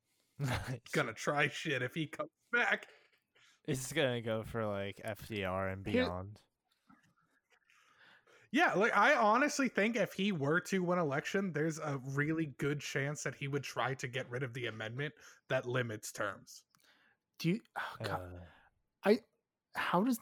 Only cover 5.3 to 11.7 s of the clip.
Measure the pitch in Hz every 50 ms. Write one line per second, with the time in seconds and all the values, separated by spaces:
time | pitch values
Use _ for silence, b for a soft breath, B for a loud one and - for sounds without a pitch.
5.3 | 113 101 95 92 92 95 98 95 95 98 98 - 104 247 - - 90 90 95 104
6.3 | 107 - _ _ _ _ _ _ _ _ _ _ - _ _ _ _ _ _ _
7.3 | _ _ _ _ b b b b b b b b b b b b b b b b
8.3 | b b b b b 285 349 285 - 180 214 226 - 202 214 262 294 247 226 208
9.3 | 220 254 294 294 - - 269 220 - - 196 233 226 226 180 - - - 190 208
10.3 | 190 151 135 143 160 175 - - 196 190 180 170 175 180 170 143 135 151 - -
11.3 | - 196 202 185 143 147 151 165